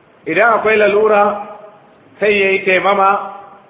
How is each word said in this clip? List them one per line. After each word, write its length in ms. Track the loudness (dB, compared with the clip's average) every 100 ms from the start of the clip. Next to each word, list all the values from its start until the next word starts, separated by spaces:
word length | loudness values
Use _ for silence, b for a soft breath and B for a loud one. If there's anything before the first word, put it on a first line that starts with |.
| _ _ -6
Idan 280 | 0 2
akwai 240 | 2 0 2
lalura, 460 | 2 2 2 2 0 -2 -10 -16 -20 -20 -20 _ -20 -4
sai 140 | -2
ya 160 | 0 0
yi 100 | 0 0
taimama, 440 | 0 0 2 2 0 -6 -16 -20 -20 -20